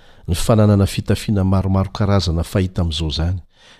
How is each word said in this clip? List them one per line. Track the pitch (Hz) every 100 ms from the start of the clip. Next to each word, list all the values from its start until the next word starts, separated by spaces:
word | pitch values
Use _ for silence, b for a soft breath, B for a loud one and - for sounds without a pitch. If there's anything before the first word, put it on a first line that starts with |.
| b b -
ny | 87
fananana | - 110 107 101 98
fitafiana | - - 101 - 101
maromaro | 92 95 92 95 95
karazana | - 101 101 87 82
fahita | 85 104 92 -
amin'izao | 85 78 80
izany. | 73 82 92 - b b b